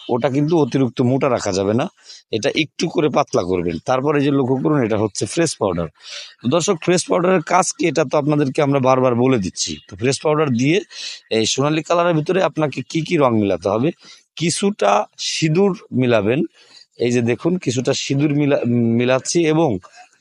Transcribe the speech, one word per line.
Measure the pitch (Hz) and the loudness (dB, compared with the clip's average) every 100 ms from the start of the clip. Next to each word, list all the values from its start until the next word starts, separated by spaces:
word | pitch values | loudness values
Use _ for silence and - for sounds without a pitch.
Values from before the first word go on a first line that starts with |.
| - | -4
ওটা | 120 139 | -2 0
কিন্তু | 131 147 170 | 0 0 2
অতিরিক্ত | 135 139 131 - | 2 2 0 0
মোটা | 123 131 143 | 0 2 0
রাখা | 113 104 | 0 -2
যাবে | 92 98 | -2 0
না, | 113 165 - - - _ | 0 -2 -8 -20 -20 _
এটা | 110 139 123 | -4 -2 -2
একটু | 156 _ 175 | -4 _ -4
করে | 170 151 | 0 0
পাতলা | 156 143 127 | 2 0 0
করবেন। | 90 92 87 82 | 0 0 0 -4
তারপর | - 127 139 147 | -2 -2 0 0
এই | |
যে | 139 | 2
লক্ষ্য | 139 127 131 | 2 0 0
করুন, | 156 151 | 0 0
এটা | 113 107 | 2 0
হচ্ছে | 107 - 110 | -2 -2 -6
ফ্রেশ | - 165 - | -2 -2 0
পাউডার। | 104 87 82 - - - - - | -2 0 -4 -8 -18 -16 -18 -8
তো | 113 | -2
দর্শক, | 160 165 180 | 0 0 -2
ফ্রেশ | - 175 | 0 0
পাউডারের | - 185 180 185 | 2 0 2 2
কাজ | 151 175 190 | 2 0 0
কি, | - 185 | 0 -2
এটা | 151 | 0
তো | 143 160 | 0 0
আপনাদেরকে | 143 147 143 - | 2 0 0 0
আমরা | 143 143 | 0 2
বারবার | 127 131 127 | 4 4 4
বলে | 120 127 131 | 2 2 2
দিচ্ছি। | 90 - - 76 - | 0 -6 -8 -8 -12
তো | 87 | -6
ফ্রেশ | 120 135 | -2 -2
পাউডার | 160 151 156 | 0 0 0
দিয়ে | 117 135 175 - - - - _ | 2 2 0 -2 -14 -16 -16 _
এই | 110 110 | -2 0
সোনালী | - 143 156 | 0 0 0
কালারের | 156 175 175 | 0 0 2
ভিতরে | 160 151 185 | 0 0 0
আপনাকে | 175 147 151 123 127 | 0 0 -4 -4 -6
কি | 165 | -6
কি | 156 170 | -2 2
রং | 135 113 | 2 2
মিলাতে | 101 90 95 | 0 0 0
হবে, | 107 139 - - - _ - | 0 -2 -4 -16 -20 _ -6
কিছুটা | 165 - 202 208 202 208 214 _ | -4 0 -2 0 2 2 -2 _
সিঁদুর | - - 160 156 202 175 - | -8 -4 0 2 2 0 -6
মিলাবেন। | 117 127 113 101 135 320 - - - _ _ | -2 2 2 2 0 -2 -8 -20 -20 _ _
এই | 117 | -2
যে | 123 | 0
দেখুন, | 117 120 165 180 | 0 -2 -2 -2
কিছুটা | - 120 127 | -2 -2 -2
সিঁদুর | 135 - 139 151 | -2 -2 -2 0
মিলা-, | 143 147 143 120 | 0 0 0 0
মিলাচ্ছি | 120 117 117 123 131 - 175 165 | 0 2 2 2 0 0 0 2
এবং | 156 165 95 - - - _ | 2 2 0 -8 -20 -20 _